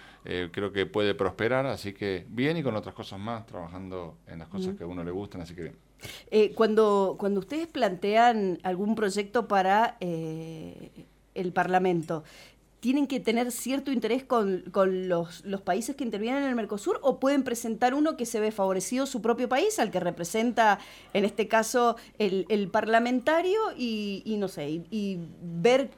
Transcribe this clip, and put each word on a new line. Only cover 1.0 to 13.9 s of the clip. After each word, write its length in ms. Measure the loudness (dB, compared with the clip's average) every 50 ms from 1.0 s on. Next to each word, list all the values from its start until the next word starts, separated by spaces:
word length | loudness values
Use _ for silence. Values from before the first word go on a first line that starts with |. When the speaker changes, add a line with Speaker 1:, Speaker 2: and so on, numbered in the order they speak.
| 2 2 2
Speaker 1:
prosperar, 520 | 2 0 0 0 0 0 0 2 0 0
así 260 | -2 -4 -6 -8 -10
que 320 | -8 -6 -4 -4 -4 -4 -6 -6
bien 260 | -4 -2 0 0 0
y 60 | -2 -2
con 100 | -4 -4
otras 200 | -4 -6 -8 -10
cosas 240 | -12 -12 -12 -12 -10
más, 260 | -8 -8 -8 -10 -12
trabajando 720 | -12 -12 -12 -12 -12 -12 -12 -12 -10 -10 -10 -10 -12 -14 -18 _
en 120 | -16 -16 -16
las 80 | -14 -12
cosas 200 | -8 -6 -6 -6
Speaker 2:
Ujú. 80 | -6 -8
Speaker 1:
que 60 | -10
a 20 | -10
uno 160 | -8 -8 -8
le 60 | -6
gustan, 300 | -6 -6 -8 -10 -10 -12
así 120 | -14 -12 -12
que 80 | -12
bien. 140 | -12 -12 -14 -16 _ _ _ _ -18 -16 -16 -18 -4 2
Speaker 2:
Eh, 220 | 4 4 4 4 4
cuando, 600 | 2 2 4 6 6 6 6 6 4 2 2 0 -2
cuando 200 | -2 0 0 -2
ustedes 300 | -2 -4 -6 -6 -6 -6
plantean 920 | -2 -2 0 0 0 -2 -2 2 4 6 6 6 6 4 2 -2 -2 -2 -4
algún 300 | -4 -2 -2 0 0 0
proyecto 500 | 0 0 0 0 -2 -2 0 0 -2 0
para, 520 | 2 2 4 4 6 4 4 4 2 0 -4
eh, 920 | -6 -4 -4 -4 -4 -6 -6 -8 -10 -10 -12 -12 -12 -14 -14 -16 -18 -18 -18 -20 -20 -20 _ _ _ _ -6
el 180 | -4 -4 0
Parlamento, 720 | 0 0 2 4 4 4 6 4 4 2 0 -2 -4 -6 -6 -10 -18 -20 -20 -20 -20 _ _ _ _ _
¿tienen 260 | 0 0 2 2 2
que 140 | 0 -2 -2
tener 320 | 0 0 2 2 0 -2
cierto 400 | -4 -6 -4 -4 -4 -2 -2 -2